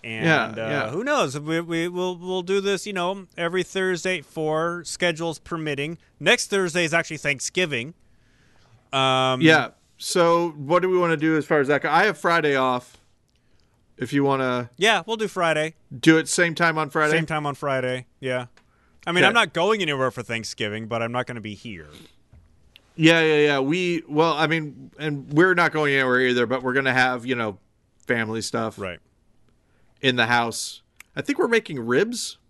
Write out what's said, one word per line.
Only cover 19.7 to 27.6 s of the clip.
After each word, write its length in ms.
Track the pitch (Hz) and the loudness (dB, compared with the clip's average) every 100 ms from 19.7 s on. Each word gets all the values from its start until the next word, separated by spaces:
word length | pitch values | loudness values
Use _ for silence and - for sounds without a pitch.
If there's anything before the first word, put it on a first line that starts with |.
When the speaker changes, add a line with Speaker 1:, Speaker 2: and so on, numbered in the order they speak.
| 220 | 0
Speaker 1:
anywhere 260 | 165 139 131 | -2 -2 -2
for 140 | 127 | -4
Thanksgiving, 640 | 117 113 107 - 107 107 110 | -8 -8 -8 -6 -6 -6 -6
but 160 | 117 | -4
I'm 80 | 117 | -2
not 160 | 123 123 | -4 -6
gonna 140 | 120 | -10
be 120 | 107 | -12
here. 360 | 98 120 90 76 76 - _ _ - _ _ _ - _ | -14 -14 -14 -16 -20 -20 _ _ -20 _ _ _ -20 _
Speaker 2:
Yeah, 260 | - 160 165 | 4 6 6
yeah, 140 | 160 151 | 4 4
yeah. 140 | 147 139 | 4 4
We, 420 | 135 175 180 170 - | 2 0 0 -2 -2
well, 240 | 147 165 | 2 2
I 140 | 147 156 | 2 0
mean, 420 | 165 151 135 135 - | 0 -4 -12 -20 -8
and 340 | 151 143 135 | -6 -6 0
we're 220 | 147 185 | 4 6
not 180 | 180 160 | 6 2
going 220 | 156 147 | 2 2
anywhere 280 | 139 131 127 | 2 4 4
either, 260 | 127 123 117 | 4 2 0
but 160 | 127 | 0
we're 100 | 127 | 0
gonna 200 | 127 135 | 0 2
have, 340 | 127 127 127 120 | 4 2 0 -4
you 80 | |
know, 240 | 123 110 95 | -2 -2 -6